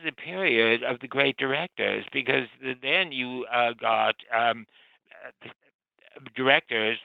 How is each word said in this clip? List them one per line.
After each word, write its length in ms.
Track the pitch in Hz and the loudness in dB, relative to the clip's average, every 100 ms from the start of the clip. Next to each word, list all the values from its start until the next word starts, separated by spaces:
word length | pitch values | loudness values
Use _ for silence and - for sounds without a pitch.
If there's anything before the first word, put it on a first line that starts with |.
| 165 | -8
the 80 | |
period 680 | 127 160 185 180 113 113 117 | -8 -10 -2 2 4 4 4
of 200 | 123 123 | 0 -4
the 80 | 120 | -4
great 260 | 135 139 - | 0 0 0
directors, 680 | 135 139 180 - 101 104 101 | -2 -2 -4 -4 -2 -2 -4
because 340 | 139 123 135 120 - | -6 0 0 -2 -10
th-, 160 | 131 123 | -10 -8
then 300 | 135 175 180 | -2 0 0
you, 340 | 135 123 127 117 | -4 -6 -8 -4
uh, 220 | 120 120 | 0 0
got, 420 | 117 113 110 110 - - | 0 0 2 2 -2 -2
um, 320 | 113 117 113 110 _ _ _ _ 92 127 | 0 0 0 -8 _ _ _ _ -20 -20
uh, 240 | _ 139 - 143 _ _ _ _ - 127 | _ -20 -20 _ _ _ _ _ -20 -16
directors 640 | 113 131 151 - 117 110 113 | -2 4 4 2 -2 -2 -2